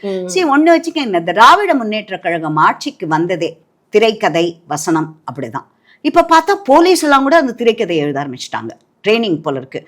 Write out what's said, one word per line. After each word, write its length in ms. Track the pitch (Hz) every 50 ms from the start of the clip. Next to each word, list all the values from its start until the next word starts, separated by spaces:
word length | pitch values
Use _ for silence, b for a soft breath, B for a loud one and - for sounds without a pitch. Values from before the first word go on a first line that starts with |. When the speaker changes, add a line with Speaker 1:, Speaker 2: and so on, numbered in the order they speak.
Speaker 1:
ம். 60 | -
Speaker 2:
See, 500 | 202 190 190 180 180 180 381 359 294 262
ஒண்ணு 220 | 294 311 339 339 320
வச்சுக்க, 180 | 330 339 320
இந்த 220 | 311 269 226 185 170
திராவிட 540 | 170 180 170 202 226 269 339 403 415 359 311
முன்னேற்ற 440 | 262 226 214 214 214 202 196 190
கழகம் 380 | 180 - 175 170 165 160 156 156
ஆட்சிக்கு 520 | 151 165 202 - - - - - - 185
வந்ததே 500 | 156 156 156 170 175 185 160 165 156 - - _ _ _ _ _ _
திரைக்கதை, 680 | - 208 220 226 220 220 220 180 175 170 170 170 170 - _
வசனம் 480 | - 151 151 - 180 160 160 156 156 156 _ _
அப்படிதான். 420 | - 120 139 131 113 107 135 - _ _ _ _ _ _ _
இப்ப 240 | - 302 - 339 330 330
பார்த்தா 220 | 330 330 320 359 392 392 -
போலீஸ் 400 | 359 285 320 339 370 359 339 311
எல்லாம் 180 | 294 285 269
கூட 160 | 269 277 320
அந்த 160 | 339 294 247 226
திரைக்கதையை 460 | - 240 233 220 233 214 175 170 156 143
எழுத 160 | 147 139 139
ஆரம்பிச்சுட்டாங்க, 500 | 143 135 123 127 - - - 110 113 113 - _ _ _ _ _ -
ட்ரைனிங் 340 | 202 220 233 233 202 160 151
போல 160 | - 156 135
இருக்கு. 300 | 131 131 - - - -